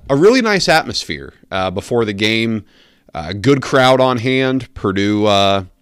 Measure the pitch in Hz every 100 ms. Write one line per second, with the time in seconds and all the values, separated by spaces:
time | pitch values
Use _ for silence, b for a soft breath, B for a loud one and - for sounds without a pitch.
0 | - 143 190 262 226 202 - 160 113 -
1 | - 73 69 - _ 95 92 92 - 120
2 | 110 101 107 113 113 110 101 b b b
3 | b - 78 101 110 139 - 139 127 131
4 | 131 123 120 131 131 131 120 - 107 98
5 | 101 104 104 101 98 98 95 _